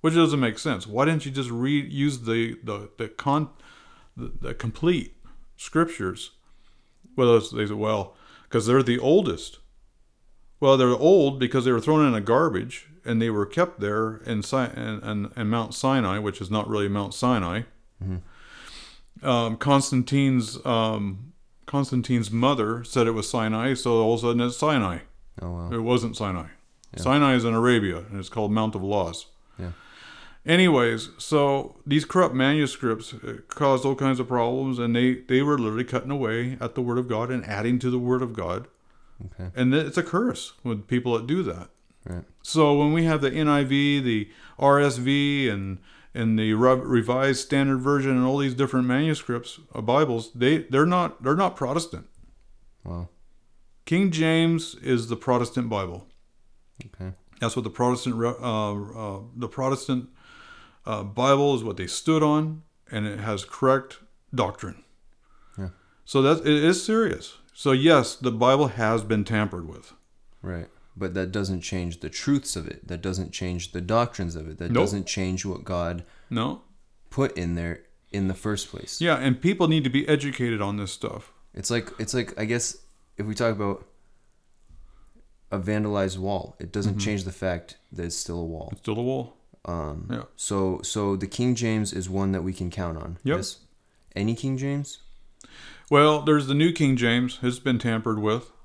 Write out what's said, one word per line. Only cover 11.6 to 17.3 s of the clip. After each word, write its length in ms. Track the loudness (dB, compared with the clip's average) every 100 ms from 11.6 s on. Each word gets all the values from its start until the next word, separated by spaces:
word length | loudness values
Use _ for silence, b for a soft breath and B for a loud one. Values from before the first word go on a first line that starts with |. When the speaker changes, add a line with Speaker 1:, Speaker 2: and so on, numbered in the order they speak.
Speaker 1:
they 60 | 2
were 100 | 2
thrown 240 | 4 4 4
in 60 |
a 60 | 2
garbage, 680 | 2 2 2 -2 -6 -12 -18 -16
and 180 | -4 0
they 80 | 0
were 160 | 0 -2
kept 320 | 0 -2 -2
there 360 | -4 -2 -2 -6 -6
in 160 | -6
Si-, 140 | -2 -2
in, 440 | -2 -6 -8 -8
in, 260 | -6 -6 -6 -6
in 120 | -2
Mount 240 | -2 -4
Sinai, 440 | -2 0 2 0 -2
which 220 | -4 -6
is 100 | -4
not 180 | -4 -2
really 200 | -2 0
Mount 260 | -2 -4
Sinai. 480 | -2 0